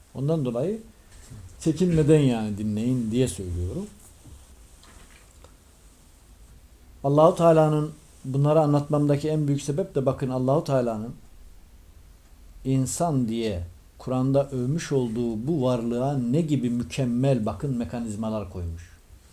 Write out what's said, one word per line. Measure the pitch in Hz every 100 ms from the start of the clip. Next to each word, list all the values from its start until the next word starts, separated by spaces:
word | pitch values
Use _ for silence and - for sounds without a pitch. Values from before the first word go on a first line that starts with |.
| -
Ondan | - 139 160
dolayı | 127 117 156 220 - - - - - - - -
çekinmeden | 160 147 180 160 147 156
yani | 139 117 107 104
dinleyin | 107 104 120 127 113
diye | 117 127
söylüyorum. | - 92 87 87 139 208 - - - - - - - - - - - - - - - - - - - - - - - - - - - - - - -
Allahu | 139 147 160 170
Teala'nın | 170 160 156 151 151 151 - -
bunları | 135 131 143 156
anlatmamdaki | 151 147 147 147 147 143 151
en | 156 143
büyük | 143
sebep | - 143 190
de | 147 135
bakın | 127 131
Allahu | 127 127 147
Teala'nın | 156 135 120 110 113 165 - - - - - - - - - - - - - -
insan | 131 135 127 - 170 139 117
diye | 117 113 90 87 - - -
Kur'an'da | - 127 131 135 135
övmüş | 131 123 165 165
olduğu | 143 123 110 120 110 127
bu | 170
varlığa | 127 123 117 120 135 139
ne | 120 139
gibi | 156 139 120
mükemmel | 120 120 - 127 120 135 127 107
bakın | 104 147 120
mekanizmalar | 120 123 117 104 113 110 95
koymuş. | 90 87 82 - - _ - -